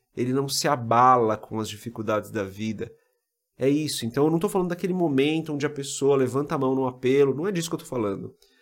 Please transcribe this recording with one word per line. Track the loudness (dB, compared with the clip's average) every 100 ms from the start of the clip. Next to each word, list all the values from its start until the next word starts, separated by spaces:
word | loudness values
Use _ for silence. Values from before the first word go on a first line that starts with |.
| _
ele | -6 -2
não | -2 -2
se | -2 0
abala | 0 2 6 6 6 4 0
com | -4 -6
as | -6
dificuldades | -8 -12 -8 -2 -2 -2
da | -4
vida. | -6 -6 -6 -6 -10 -14 _ _ _ _ _ -4
É | 0
isso, | 0 -2 -4 -4
então | 2 2
eu |
não | 2
tô | 0
falando | 0 -2
daquele | -2 -2
momento | 0 2 2 2 0 -4
onde | -4 -4
a |
pessoa | -4 -8 0 2 4
levanta | 2 0 -2
a | 0
mão | 0
no | 0 -2
apelo, | -2 2 4 4
não | 2 -2
é |
disso | -4 -4
que |
eu | -6
tô | -6
falando. | -4 -2 -4 -8 -16 _ _